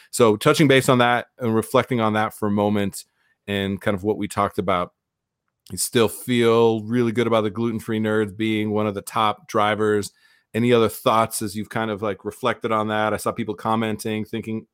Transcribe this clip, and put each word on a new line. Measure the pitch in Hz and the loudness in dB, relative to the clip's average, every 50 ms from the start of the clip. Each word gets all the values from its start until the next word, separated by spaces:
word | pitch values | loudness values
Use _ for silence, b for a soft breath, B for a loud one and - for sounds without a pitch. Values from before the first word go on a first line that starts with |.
| B B | B B
So | - - 120 110 107 | 2 4 4 4 4
touching | 107 - 151 156 160 160 135 | 4 2 2 4 4 6 6
base | 135 131 - - | 6 4 4 4
on | 131 123 | 4 4
that | 120 120 120 117 - - _ - | 4 4 2 0 -2 -6 _ -6
and | 127 113 110 | -2 0 0
reflecting | 113 107 - - 127 113 - 131 117 | 0 0 2 2 0 2 2 0 0
on | 110 107 104 | 0 2 2
that | 107 110 104 - | 0 -2 -2 -4
for | - 113 104 | -4 -2 0
a | |
moment | 101 104 104 104 104 104 101 98 - - - _ _ _ _ _ _ _ _ | 0 2 2 2 2 0 -2 -2 -4 -8 -14 _ _ _ _ _ _ _ _
and | 104 101 98 98 98 98 95 | -6 -4 -4 -2 -4 -4 -4
kind | - 110 101 | -4 -4 -4
of | 90 98 | -2 -2
what | 107 104 - | -4 -2 -2
we | 104 95 | -6 -4
talked | - 104 101 95 - - | -2 0 -2 0 -2 -2
about, | 92 95 92 87 87 - _ _ _ _ _ _ _ _ _ _ _ _ _ _ _ - | -2 0 0 -2 -2 -4 _ _ _ _ _ _ _ _ _ _ _ _ _ _ _ -12
you | 92 90 | -8 -8
still | - - - 120 113 101 | -6 -2 2 2 2 2
feel | - - - 131 123 120 117 113 113 117 117 113 113 110 | 0 -4 -4 -2 0 2 4 4 6 6 4 4 2 0
really | 104 107 120 123 117 117 | -2 -2 -2 0 0 0
good | 107 120 117 | 0 0 0
about | 113 113 110 107 | 2 2 2 0
the | 107 | 0
gluten-free | 98 117 117 117 110 107 - - 110 110 | -2 -4 -4 -4 -4 -6 -6 -4 -4 -2
nerds | 110 107 107 110 107 98 92 | -2 0 0 0 -2 -2 -4
being | 107 110 110 110 107 107 107 | -4 -2 -2 -2 -2 -2 -2
one | 104 107 107 | -2 -2 -2
of | 107 95 | -2 -4
the | 101 | -6
top | - - - 120 110 104 104 - - - | -8 -6 -2 0 0 0 -2 -4 -8 -4
drivers. | - 110 104 104 107 101 110 107 104 104 101 - b b b b b b b b | 0 0 2 2 0 0 0 0 0 0 -2 -6 b b b b b b b b
Any | - 110 120 123 | -4 0 2 4
other | 120 117 113 104 | 4 4 4 2
thoughts | - - - 127 110 113 113 113 - - | 0 -2 0 2 2 2 2 0 -2 -6
as | 113 101 95 | -8 -6 -6
you've | 110 101 - | -8 -10 -6
kind | - 117 113 110 | -6 -6 -4 -4
of, | 104 95 | -4 -4
like, | 110 104 95 - - | -4 -6 -6 -6 -8
reflected | 104 - - - 117 107 - - 113 | -10 -8 -4 -4 -4 -4 -4 -4 -2
on | 110 107 107 110 | -2 -2 0 -2
that? | 107 107 107 107 104 | -2 0 0 0 -2
I | |
saw | 101 - 113 | -2 -4 -4
people | 98 - 110 107 104 | -4 -4 -6 -8 -8
commenting, | - - 113 110 113 113 110 107 104 - 113 107 110 107 | -6 -2 -2 0 0 0 -2 -4 -4 -6 -6 -6 -6 -6
thinking, | - - 113 95 110 110 110 - _ | -6 -8 -8 -6 -6 -8 -8 -10 _